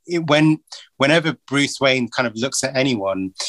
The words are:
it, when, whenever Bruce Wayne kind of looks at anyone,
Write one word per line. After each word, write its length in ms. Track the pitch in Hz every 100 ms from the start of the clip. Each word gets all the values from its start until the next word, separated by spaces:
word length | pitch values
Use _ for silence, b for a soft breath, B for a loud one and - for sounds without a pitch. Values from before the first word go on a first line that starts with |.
| -
it, 220 | 175 160
when, 320 | 147 156 156 _ B B -
whenever 400 | 135 165 160 131 -
Bruce 320 | 135 139 -
Wayne 300 | 139 131 120
kind 180 | - 123
of 80 | 110
looks 260 | 131 -
at 120 | 135 135
anyone, 580 | 135 117 98 95 92 -